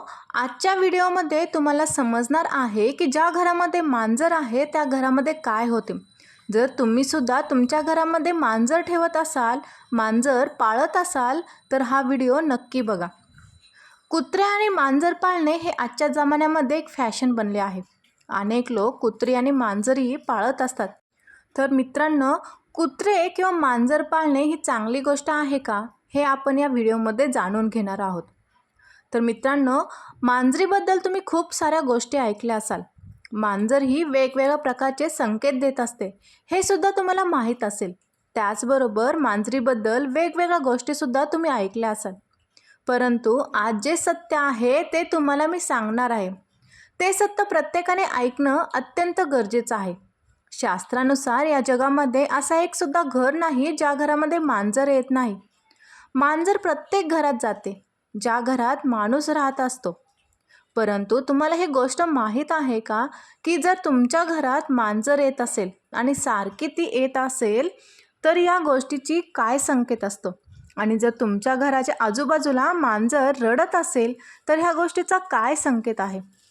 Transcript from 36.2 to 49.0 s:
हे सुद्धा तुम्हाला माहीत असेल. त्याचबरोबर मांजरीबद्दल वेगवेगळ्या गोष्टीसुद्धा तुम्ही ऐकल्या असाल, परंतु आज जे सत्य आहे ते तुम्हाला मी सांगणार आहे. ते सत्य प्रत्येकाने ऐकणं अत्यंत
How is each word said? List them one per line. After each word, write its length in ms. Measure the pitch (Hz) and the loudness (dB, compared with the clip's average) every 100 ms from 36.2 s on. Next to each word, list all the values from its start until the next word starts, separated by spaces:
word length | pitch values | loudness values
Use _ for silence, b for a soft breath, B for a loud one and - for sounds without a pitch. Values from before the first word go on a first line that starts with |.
| b b b | b b b
हे 120 | 359 | -2
सुद्धा 280 | 370 381 392 | 2 2 2
तुम्हाला 340 | 392 370 370 | 0 0 0
माहीत 400 | 370 311 226 240 | 2 0 0 -2
असेल. 280 | 208 208 190 180 _ _ _ | -4 -4 -8 -8 _ _ _
त्याचबरोबर 800 | 233 202 220 240 269 247 208 240 320 | -2 -2 -2 0 2 2 0 0 0
मांजरीबद्दल 920 | 262 208 214 262 247 240 214 233 285 | 0 0 -2 -2 0 0 0 0 0
वेगवेगळ्या 520 | 269 339 339 349 349 | -2 -2 -2 -2 0
गोष्टीसुद्धा 680 | 262 247 - 294 285 254 | 0 -2 -4 -4 -2 -2
तुम्ही 260 | 294 320 330 | 0 -2 -2
ऐकल्या 400 | 247 190 226 226 | -2 -4 -4 -4
असाल, 240 | 214 202 190 _ _ _ b b b - | -4 -8 -12 _ _ _ b b b -2
परंतु 560 | 247 247 240 226 247 - | 0 2 0 2 0 0
आज 200 | 214 214 214 | -2 -2 -2
जे 140 | 226 330 | -2 -2
सत्य 400 | - 339 - 302 | -2 -4 -2 0
आहे 460 | 285 233 247 285 | 0 2 2 2
ते 200 | 330 330 | 0 -2
तुम्हाला 440 | 339 339 285 285 311 | 0 0 2 2 0
मी 140 | 349 | -2
सांगणार 500 | - 262 214 226 247 | -2 -2 -2 -2 0
आहे. 380 | 233 185 190 _ _ b b b _ | 0 -4 -8 _ _ b b b _
ते 120 | 359 | 0
सत्य 320 | 381 403 403 | 2 0 0
प्रत्येकाने 580 | 403 339 302 339 349 359 | 0 0 0 -2 0 0
ऐकणं 640 | 381 247 247 247 277 285 339 | 0 0 -2 0 0 0 0
अत्यंत 460 | 262 269 - | -4 -4 -2